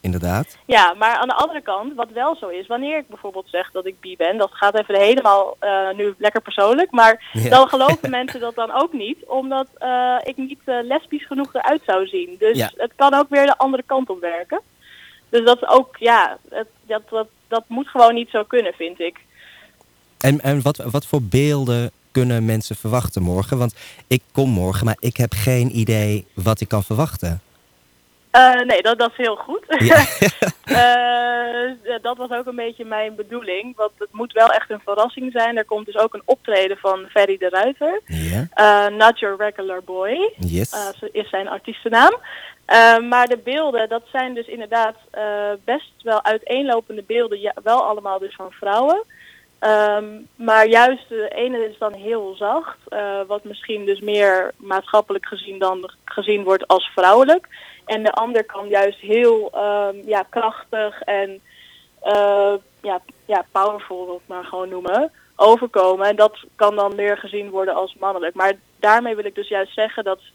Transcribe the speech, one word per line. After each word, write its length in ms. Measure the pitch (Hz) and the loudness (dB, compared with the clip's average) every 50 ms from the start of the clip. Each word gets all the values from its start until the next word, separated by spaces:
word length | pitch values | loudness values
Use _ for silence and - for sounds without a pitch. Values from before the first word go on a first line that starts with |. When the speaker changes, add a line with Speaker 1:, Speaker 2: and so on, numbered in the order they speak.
Speaker 1:
inderdaad. 560 | - 95 87 87 85 87 90 107 160 - - _ _ | -4 -4 -4 -2 -2 -2 -2 -2 -4 -6 -12 _ _
Speaker 2:
Ja, 280 | - 254 220 190 175 175 202 | 2 4 6 6 4 4 2
maar 180 | 220 226 240 | 0 2 2
aan 120 | - 240 254 | 2 0 0
de 60 | 247 | 0
andere 260 | 233 277 320 330 302 | 0 0 -2 -2 -8
kant, 340 | - - 190 196 214 269 294 | -6 -6 -6 -6 -6 -8 -8
wat 140 | 233 233 226 | -8 -10 -8
wel 240 | 220 233 247 302 330 | -6 -4 -2 -2 -4
zo 120 | - 220 190 | -4 -8 -10
is, 180 | 175 180 190 | -10 -10 -8
wanneer 320 | - 233 240 269 285 311 311 | -8 -8 -6 -6 -6 -6 -6
ik 100 | 277 _ | -8 _
bijvoorbeeld 400 | 202 - - 202 190 190 190 _ | -20 -14 -14 -12 -12 -12 -14 _
zeg 200 | - 175 180 - | -6 -6 -6 -6
dat 140 | _ 190 180 | _ -10 -10
ik 140 | 190 190 _ | -10 -12 _
bi 160 | - 185 185 | -18 -18 -6
ben, 200 | _ 165 170 196 220 | _ -2 -2 0 0
dat 120 | 202 190 | -2 -4
gaat 220 | - - 202 202 202 220 | -2 0 0 2 2 0
even 160 | 208 - 202 196 | -2 0 2 4
helemaal, 560 | 202 208 247 262 247 220 196 202 196 - - _ | 6 6 6 6 6 6 6 6 4 0 -4 _
eh, 320 | - 208 196 190 190 190 190 | -4 -2 0 0 -2 -2 -4
nu 180 | 202 208 208 196 _ | -4 -4 -4 -4 _
lekker 220 | 208 208 - 220 | -2 0 0 -2
persoonlijk, 500 | - - - - 196 208 240 285 370 370 | -6 -6 -2 0 2 2 4 2 0 0
maar 400 | - 240 226 226 220 226 - - | 4 6 6 6 6 4 -4 -10
Speaker 1:
Ja. 160 | - 110 113 233 | -4 -2 2 6
Speaker 2:
dan 180 | 240 262 269 262 | 8 8 8 6
geloven 420 | - 269 262 285 330 311 - 269 254 | 4 2 4 4 2 2 -2 -4 -4
Speaker 1:
<laughs> 60 | 247 | -4
Speaker 2:
mensen 200 | 254 262 - 254 | -6 -6 -8 -8
dat 140 | 233 233 233 | -10 -8 -6
dan 180 | - 226 220 | -6 -6 -2
ook 200 | - 254 302 339 | 0 -2 -2 -2
niet, 260 | 330 262 202 214 311 _ - | -4 -8 -8 -8 -10 _ -10
omdat, 400 | - - 269 262 262 269 269 269 _ _ _ | -6 -6 -4 -4 -4 -4 -4 -6 _ _ _
eh, 380 | - 254 254 247 247 247 247 247 - | -6 -4 -2 0 0 0 0 -2 -4
ik 120 | - 269 | -6 -8
niet, 220 | - 262 262 285 _ _ | -8 -10 -10 -12 _ _
eh, 100 | - 254 247 | -6 -4 0
lesbisch 440 | 233 240 269 311 - _ - 294 - | 2 2 2 0 -2 _ -10 -10 -8
genoeg 280 | - 277 262 277 269 _ | -6 -6 -6 -6 -4 _
eruit 280 | - - - 294 320 _ | -2 0 0 0 0 _
zou 200 | - 196 190 190 | -2 0 0 0
zien. 300 | 190 190 185 175 180 180 185 | -2 -4 -6 -6 -6 -6 0
Dus 180 | 214 220 233 | 0 2 2
Speaker 1:
Ja. 140 | 233 220 214 - | 2 -2 -4 -4
Speaker 2:
het 160 | - 226 240 _ | -6 -8 -8 _
kan 180 | - 277 277 277 | 2 2 4 4
ook 140 | 277 294 277 | 2 0 2
weer 180 | 285 277 277 | 2 2 4
de 120 | 285 - - | 4 4 2
andere 240 | 254 269 262 254 254 | 2 0 0 -4 -4
kant 240 | _ 269 269 262 - | _ -2 -2 -2 -2
op 100 | 190 180 | -8 -6
werken. 400 | 175 170 170 170 180 _ - 392 _ _ _ _ _ - - - - - _ _ _ _ | -6 -6 -6 -6 -8 _ -8 -8 _ _ _ _ _ -20 -20 -20 -20 -20 _ _ _ _
Dus 160 | - 233 226 | 0 2 4
dat 180 | 240 240 240 | 4 2 2
is 60 | - - | 2 4
ook, 280 | - 254 262 - - | 4 4 2 2 -10
ja, 420 | - 226 233 233 220 180 - - - _ - | -4 0 2 4 4 4 2 -2 -10 _ -12
het, 160 | - - 220 220 _ _ _ | -12 -12 -12 _ _ _ _
dat, 160 | 220 220 214 214 _ | _ -8 -8 -8 _
dat, 160 | 226 220 220 220 _ _ _ _ | -6 -6 -6 -8 _ _ _ _
dat 160 | 226 226 226 | -6 -6 -6
moet 220 | _ 233 247 285 - | _ -8 -8 -8 -6
gewoon 260 | - 262 240 233 233 | 4 6 6 6 6
niet 160 | 233 233 - | 2 -6 -4
zo 140 | - 226 214 | -4 -6 -4
kunnen, 280 | _ - 247 220 180 | _ 0 0 0 0
vind 280 | 175 - 165 170 180 _ | -6 -8 -10 -12 -8 _
ik. 180 | 170 170 175 - _ _ _ _ - - - - - _ _ _ _ _ _ _ _ _ _ _ | -8 -8 -8 -12 _ _ _ _ -20 -20 -20 -20 -20 _ _ _ _ _ _ _ _ _ _ _
Speaker 1:
En, 220 | - 135 139 147 | 0 0 0 2
en 220 | - 139 143 143 | 0 0 -2 0
wat, 140 | 123 139 147 | 0 -2 -2
wat 300 | - - 120 110 143 - | -2 -8 -4 -4 -4 -4
voor 160 | - - 147 | -2 -2 -2
beelden 680 | 120 95 87 131 143 147 147 143 135 123 120 120 120 123 _ _ _ _ | -2 0 2 2 2 2 0 0 0 0 0 -2 -2 -4 _ _ _ _
kunnen 340 | _ 131 127 123 123 117 113 | _ 0 0 2 0 0 0
mensen 320 | 113 110 110 110 - 110 | 0 -2 -2 -4 -6 -12
verwachten 460 | - - 110 113 123 120 - - 101 | -8 -6 -2 -2 -2 -2 -2 -4 -2
morgen? 360 | 90 87 87 92 98 - 143 127 | -2 0 0 -2 -2 -2 -2 -2
Want 160 | 123 113 - - - - - - - | -2 -2 -4 -8 -20 -20 -20 -20 -4
ik 160 | _ 127 127 _ _ | _ -2 -2 _ _
kom 160 | _ - 135 131 | _ 0 0 2
morgen, 340 | 117 92 90 92 90 95 107 | 2 0 0 0 -2 -2 -2
maar 120 | 117 110 - | -2 -2 -2
ik 160 | - 120 - | -4 -6 0
heb 160 | - 123 113 - | 0 -2 -2 -2
geen 420 | - - 131 127 123 120 127 - 117 | -2 0 0 2 2 0 0 0 -2
idee 480 | 113 107 113 107 107 104 104 104 98 _ _ | 0 0 0 0 0 0 -2 -4 -6 _ _
wat 260 | - 90 107 110 - | -2 0 0 0 0
ik 80 | 107 - | -2 -4
kan 140 | - 104 | -2 -4
verwachten. 580 | 95 - 110 110 156 151 - - - 87 82 95 _ _ _ _ _ _ _ _ _ _ _ _ _ _ _ _ _ _ | -2 -2 -2 -2 -2 -4 -4 -8 -6 -6 -6 -6 _ _ _ _ _ _ _ _ _ _ _ _ _ _ _ _ _ _
Speaker 2:
Eh, 300 | - 240 254 254 254 247 | 6 8 8 8 6 4
nee, 220 | 247 254 233 180 | 2 2 0 2
dat, 160 | - 220 233 220 | 2 2 2 2
dat 120 | 240 233 | 0 -2
is 60 | - | 0
heel 200 | - 247 226 214 | -2 -2 -2 -2
goed. 280 | 202 - - 294 440 - - | -4 -8 -8 -10 -10 -4 -4
Speaker 1:
Ja. 360 | 320 277 - - 330 294 277 | 0 2 4 6 8 6 6
Speaker 2:
<laughs> 0 | - - - 196 202 - - - 185 - _ _ - | 4 0 0 0 0 2 0 -2 -4 -4 _ _ 0
Eh, 1300 | 269 240 240 247 247 247 240 240 240 240 240 240 240 240 240 240 240 240 240 254 262 240 208 214 240 226 | 2 4 6 6 4 4 2 0 0 0 0 -2 -2 -2 -4 -4 -4 -4 -4 -6 -6 -10 _ -8 -8 -6
dat 140 | - 233 254 | -6 -6 -6
was 140 | 240 254 247 | -6 -8 -8
ook 160 | 247 240 247 | -8 -8 -8
een 80 | 254 247 | -8 -8
beetje 300 | 240 233 233 233 233 233 | -8 -8 -10 -10 _ -12
mijn 300 | 220 220 214 220 220 220 | -8 -6 -6 -6 -6 -8
bedoeling, 640 | 214 208 202 226 240 240 185 180 190 214 247 247 | -12 -12 -10 -12 -12 -8 -6 -8 -8 -8 -10 -6
want 140 | - 214 214 _ _ | -6 -6 -6 _ _
het 100 | 208 - | -14 -12
moet 200 | _ 214 240 240 | _ -10 -12 -6
wel 160 | - 220 226 233 | 2 2 4 4
echt 220 | - 214 - - | 4 0 -2 -4
een 100 | 214 208 _ | -12 -12 _
verrassing 480 | - 202 208 214 247 - 269 254 254 | -6 -2 -2 -2 -2 -4 -10 -12 -8
zijn. 240 | 240 240 226 233 233 | -4 -2 -2 -2 -2
Er 80 | 226 214 | -4 -4
komt 220 | _ 220 214 214 | _ -6 -8 -8
dus 100 | 208 202 | -8 -2
ook 180 | 220 220 226 - | -2 -2 -2 -2
een 80 | 208 - | -10 -2
optreden 520 | - 269 _ _ - 214 190 190 190 196 | -2 -2 _ _ -2 0 0 0 0 -4
van 280 | 196 - 196 190 190 190 180 | -4 -2 -4 -4 -4 -6 -2
Ferry 260 | - 214 202 190 196 | 2 2 2 2 0
de 120 | 190 185 180 | -2 -2 -2
Ruiter. 520 | 180 185 208 254 277 _ 294 311 359 415 _ | 0 0 0 0 -2 _ -4 -4 -4 -4 _
Speaker 1:
Ja. 400 | - - 160 160 165 85 107 139 175 - | -6 -6 -4 -4 -2 -4 -4 -4 -4 0
Speaker 2:
Eh, 420 | - 214 214 208 202 202 202 208 | 4 4 6 6 4 2 0 2
Not 220 | 214 220 226 226 - | 4 4 4 4 4
Your 180 | 226 202 196 190 | -4 -6 -4 -4
Regular 440 | 208 208 202 - 190 190 180 185 185 | -4 -6 -4 -6 -8 -8 -8 -10 -10
Boy, 480 | 185 185 185 185 202 247 330 392 440 - - | -10 -8 -6 -4 -4 -2 -2 -2 -4 -4 -6
Speaker 1:
Yes. 320 | 185 175 165 180 214 - | -8 -4 -2 -2 -4 -2
Speaker 2:
eh, 360 | - 208 202 196 190 - - 202 | -4 -8 -8 -8 -10 -12 -14 -8
is 160 | - 214 208 - | -8 -8 -8 -6
zijn 180 | - 190 196 196 | -8 -8 -6 -8
artiestennaam. 680 | - 196 _ - 220 - - 233 226 226 262 359 440 508 - - - - - - - _ _ | -10 -12 _ -14 -16 -10 -6 2 4 8 8 8 6 4 -8 -16 -18 -18 -18 -20 -20 _ _
Eh, 340 | - - 226 226 233 233 226 | 4 6 8 10 8 8 6
maar 280 | 233 240 247 247 247 | 4 2 2 2 4
de 100 | 240 247 233 - | 2 0 -4 -2
beelden, 440 | 233 262 302 311 294 240 233 220 214 | -4 -2 -2 -2 0 0 -2 -2 -2
dat 140 | 220 233 233 _ | -4 -8 _ _
zijn 220 | - 262 254 254 254 | -6 -6 -6 -4 -8
dus 120 | 233 233 | -10 -10
inderdaad, 480 | - - 233 220 208 226 233 226 220 220 _ _ _ | -12 -12 -14 -10 -4 -2 0 0 -2 -4 _ _ _
eh, 120 | - - 214 214 208 208 208 208 202 202 _ | -10 -8 -6 -6 -4 -4 -4 -4 -6 -6 _
best 280 | - 240 302 - - _ _ | -4 -4 -4 -4 -12 _ _
wel 220 | - 226 220 214 - | -4 -2 -2 0 0
uiteenlopende 800 | - 220 220 - - 240 262 285 269 240 226 220 _ 214 214 202 | 0 -2 -2 -4 -4 -4 -2 0 0 -2 -2 -4 _ -14 -14 -8
beelden, 340 | _ 220 240 240 226 208 202 | _ -2 -2 -2 -2 -4 -6
ja, 140 | 202 208 - - | -6 -8 -8 -4
wel 200 | 196 214 233 254 | 0 0 2 2
allemaal 360 | - - 214 208 202 196 190 190 | 2 0 -4 -4 -4 -6 -6 -6
dus 160 | 190 196 - | -8 -10 -12
van 160 | - 190 185 | -14 -18 -18
vrouwen. 520 | - - - 202 202 220 254 294 339 403 453 _ - _ - - - - _ _ _ _ | -16 -10 -6 -2 0 0 2 2 0 0 -2 _ -18 _ -20 -20 -20 -20 _ _ _ _
Ehm, 460 | - 214 214 208 208 208 208 208 208 214 214 220 - _ _ | 0 0 2 2 2 2 0 -2 -4 -8 -16 -20 -20 _ _
maar 300 | _ 233 226 220 220 220 220 | _ -2 2 4 6 6 6
juist 400 | 226 226 240 254 262 254 - _ | 6 4 4 4 2 -2 -10 _
de 200 | 233 220 214 - - | -10 -8 -8 -8 -6
ene 340 | - 240 254 254 233 226 220 | -6 -6 -6 -4 -6 -6 -8
is 80 | 208 _ | -8 _
dan 140 | 226 214 | -8 -8
heel 420 | 208 196 196 214 233 226 208 190 190 - | -8 -8 -8 -6 -6 -6 -6 -10 -10 -6
zacht, 400 | 208 202 240 320 330 - - _ _ - | -4 -4 -4 -4 -6 -8 -16 _ _ -12
eh, 320 | - 208 208 202 196 196 196 | -10 -8 -6 -6 -6 -8 -6
wat 180 | 190 208 208 208 | -6 -8 -8 _
misschien 400 | 208 208 - - - 220 208 202 | -14 -18 -16 -10 -10 -8 -6 -2
dus 160 | 202 196 202 | -4 -4 -4
meer 520 | 208 208 208 208 202 202 190 185 185 - - | -2 -2 0 2 4 4 4 2 0 -4 -8
maatschappelijk 720 | _ - 196 196 190 196 - - 214 208 _ 202 196 - | _ -8 -4 -4 -4 -4 2 0 0 2 _ -6 -6 -6
gezien 320 | - 214 190 - 202 196 190 | -8 -14 -14 -14 -14 -6 -4
dan 320 | 190 185 185 185 185 185 - _ _ | -2 -2 -2 -4 -8 -14 -18 _ _
gezien 380 | - - - 196 202 208 202 196 | -12 -10 -8 -2 -2 -2 0 2
wordt 220 | 185 190 185 - _ | 0 0 0 4 _
als 220 | 180 185 - - - | 2 2 2 -2 -2
vrouwelijk. 540 | - 185 180 202 240 269 269 320 370 - _ - - - - - - _ | 4 6 6 8 8 8 6 4 2 2 _ -20 -20 -20 -20 -20 -20 _
En 180 | - 220 214 | -8 -6 -2
de 100 | 220 214 | -2 0
ander 320 | - - 226 233 247 226 220 | 0 0 -4 0 -2 -2 -2
kan 240 | 220 - 196 214 202 | -2 -10 -14 -6 -2
juist 300 | 202 196 196 202 196 - | 0 2 2 0 -2 -6
heel, 520 | 190 202 214 233 240 233 226 220 208 - - | -4 -2 0 4 4 4 4 2 0 -4 -6
ehm, 400 | - 202 208 208 208 202 202 196 202 196 | -4 -4 -2 -2 -2 -2 -4 -6 -8 -6
ja, 160 | 208 214 202 185 _ | -4 -4 -4 -4 _
krachtig 680 | - 233 233 226 226 - - _ - 220 214 208 202 - | -6 -4 -4 -4 -4 -6 -14 _ -6 -4 -4 -6 -6 -10
en, 380 | - - 208 196 196 196 196 196 _ _ _ - - - - - _ _ _ _ | -6 -4 -2 -2 -4 -4 -8 -16 _ _ _ -20 -20 -20 -20 -20 _ _ _ _
eh, 500 | - - 208 208 202 202 202 202 202 202 202 196 _ _ _ _ | -2 0 2 2 2 2 4 4 2 2 0 -2 _ _ _ _
ja, 180 | - 208 185 180 _ - - _ _ | -8 -8 -8 -8 _ -14 -20 _ _
ja, 200 | - 214 185 175 _ | -2 -2 -2 -2 _
powerful, 540 | _ 196 190 208 208 208 202 - 185 180 180 | _ 0 0 0 -2 -6 -12 -12 -12 -12 -10
wil 80 | 180 180 | -10 -12
ik 140 | 175 _ _ | -14 _ _
maar 160 | 190 180 180 | -14 -14 -14
gewoon 240 | - - 185 185 190 | -12 -10 -10 -10 -8
noemen, 420 | 185 185 180 180 185 226 294 320 _ _ _ _ _ | -10 -10 -6 -2 0 0 0 -2 _ _ _ _ _
overkomen. 680 | - 190 214 233 233 247 233 - 214 185 185 185 185 196 202 | 4 6 6 6 6 2 -2 0 2 2 2 2 2 0 -2
En 80 | 208 | 4
dat 220 | 208 214 214 214 - - _ _ | 4 2 2 2 -4 -20 _ _
kan 200 | - 214 208 208 | 0 0 0 2
dan 180 | 208 202 202 202 | 0 -2 -2 -2
meer 220 | 202 202 202 202 202 | -2 -2 -2 -2 -4
gezien 320 | - 196 202 208 202 202 | -6 -10 -10 -10 -10 -6
worden 240 | 190 190 190 190 175 | -6 -4 -4 -2 -2
als 200 | - 190 185 - _ | -4 -6 -6 -8 _
mannelijk. 340 | 185 196 196 180 165 170 175 | -6 -6 -4 -4 -6 -8 -4
Maar 180 | 190 185 190 202 196 _ _ _ _ | -2 -2 -2 -2 -4 _ _ _ _
daarmee 340 | - 208 214 233 240 233 220 | 2 2 2 2 2 -2 -8
wil 80 | 208 208 | -8 -8
ik 100 | 202 196 | -10 -10
dus 140 | 208 202 - | -10 -10 -6
juist 260 | 208 196 190 190 - | -6 -6 -6 -6 -4
zeggen 300 | - 214 220 - - 208 | -6 -6 -6 -6 -8 -6
dat 160 | 196 190 190 _ - | -6 -6 -8 _ -20